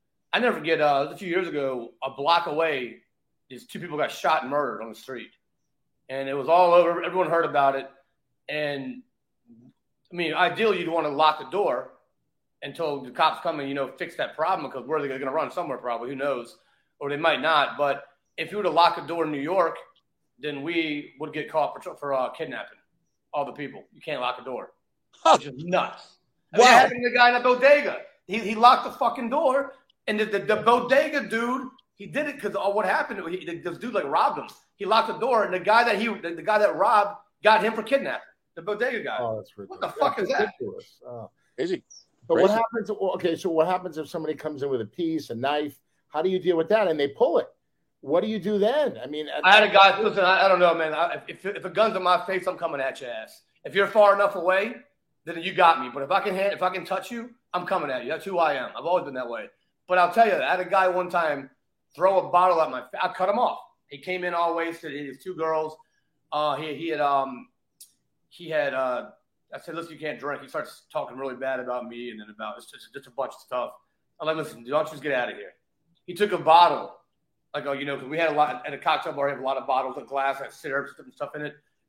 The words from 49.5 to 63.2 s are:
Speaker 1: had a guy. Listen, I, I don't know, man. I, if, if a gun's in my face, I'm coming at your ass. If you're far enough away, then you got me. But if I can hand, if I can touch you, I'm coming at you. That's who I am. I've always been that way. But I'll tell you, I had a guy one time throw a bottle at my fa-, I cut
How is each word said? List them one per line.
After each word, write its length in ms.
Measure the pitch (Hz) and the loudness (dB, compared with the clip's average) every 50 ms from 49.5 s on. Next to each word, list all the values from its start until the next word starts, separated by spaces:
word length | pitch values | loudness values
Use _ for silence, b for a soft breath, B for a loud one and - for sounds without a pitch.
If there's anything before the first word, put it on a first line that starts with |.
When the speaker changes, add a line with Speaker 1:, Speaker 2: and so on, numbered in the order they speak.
| 202 | 8
Speaker 1:
had 100 | 214 214 | 8 8
a 80 | 202 | 8
guy. 280 | 196 196 196 196 185 190 | 8 8 8 8 8 4
Listen, 220 | 220 202 - 196 185 | 0 0 2 2 4
I, 200 | 180 190 185 190 | 4 4 6 6
I 20 | |
don't 120 | 196 185 175 | 6 6 6
know, 140 | 180 175 165 | 6 4 4
man. 200 | 165 160 156 151 | 4 0 -2 0
I, 280 | 151 170 170 151 143 - | -2 -2 -2 -2 -6 -10
if, 180 | - 170 - - | -14 -14 -10 -10
if 180 | 190 196 165 151 | -8 -8 -8 -8
a 40 | 185 | -4
gun's 260 | 170 196 220 214 180 | 0 2 2 2 2
in 60 | 190 | 0
my 240 | 185 180 180 170 175 | 2 2 2 2 2
face, 220 | - 190 185 175 | -2 -4 -4 -4
I'm 100 | 180 180 | -4 -6
coming 240 | - 170 165 151 139 | -4 -6 -6 -4 -4
at 180 | 135 135 131 - | -4 -6 -6 -8
your 120 | 135 120 | -12 -12
ass. 320 | 117 110 110 - - - _ _ _ _ - | -10 -12 -12 -16 -20 -20 _ _ _ _ -12
If 120 | 143 143 | -4 0
you're 120 | 190 196 | 0 0
far 280 | 190 - 226 208 202 196 | 2 6 6 8 8 8
enough 200 | 202 202 202 202 | 6 4 0 0
away, 400 | 185 165 180 185 190 202 226 247 - - _ _ _ _ _ _ _ - | 0 2 2 2 2 2 -2 -6 -12 -18 _ _ _ _ _ _ _ -14
then 140 | 165 170 165 | -12 -10 -8
you 120 | 165 185 - | -6 -4 2
got 260 | 165 180 165 156 127 | 6 6 6 6 4
me. 80 | 127 123 120 | 0 -8 -8
But 80 | 139 139 | -8 -4
if 60 | 139 | 0
I 80 | 180 196 | 0 0
can 140 | 190 208 190 | 0 0 -2
hand, 180 | 185 196 202 - | 0 -2 -2 -2
if 100 | - 180 | -2 -2
I 80 | 185 | -2
can 120 | 185 185 165 | -2 -4 -6
touch 280 | - 190 190 185 - | -6 -6 -6 -6 -8
you, 180 | 240 233 226 240 - _ _ _ - | -12 -12 -12 -14 -18 _ _ _ -8
I'm 120 | 180 180 | -6 -4
coming 240 | - 196 180 151 143 | -2 -2 -2 -2 -4
at 120 | 131 123 120 | -6 -6 -4
you. 60 | 123 | -6
That's 160 | 156 160 - | -8 -8 -6
who 140 | 196 190 175 | -4 0 2
I 140 | 165 151 143 | 2 2 2
am. 160 | 131 123 107 - | -2 -4 -8 -10
I've 100 | 117 135 | -8 -2
always 200 | 165 180 180 147 | 0 0 0 -2
been 80 | 143 135 | -4 -8
that 160 | 127 127 120 | -8 -8 -8
way. 160 | 117 110 104 - _ _ _ _ _ _ _ | -8 -10 -10 -14 _ _ _ _ _ _ _
But 120 | - 180 180 | 0 4 4
I'll 120 | 175 175 | 4 4
tell 140 | - 226 233 | 6 4 4
you, 60 | 214 185 | 6 4
I 160 | 151 127 139 | 2 0 0
had 100 | 175 180 | 0 -2
a 60 | 185 170 | -2 0
guy 180 | 190 190 185 | 2 2 4
one 220 | 185 175 180 180 180 | 4 2 0 -2 -2
time 380 | 180 175 165 156 143 135 135 - _ _ _ _ _ _ _ _ - | -2 0 0 0 -2 -4 -8 -14 _ _ _ _ _ _ _ _ -6
throw 240 | 143 170 190 196 185 | 0 2 4 4 4
a 100 | 170 156 | 2 2
bottle 280 | - 175 180 185 175 160 | 4 4 4 4 4 2
at 100 | 156 147 | 2 0
my 100 | 127 127 120 - | -2 -10 -10 -10
fa-, 120 | - 160 160 | -6 -4 -4
I 80 | 180 - | -4 -2
cut 160 | - | -2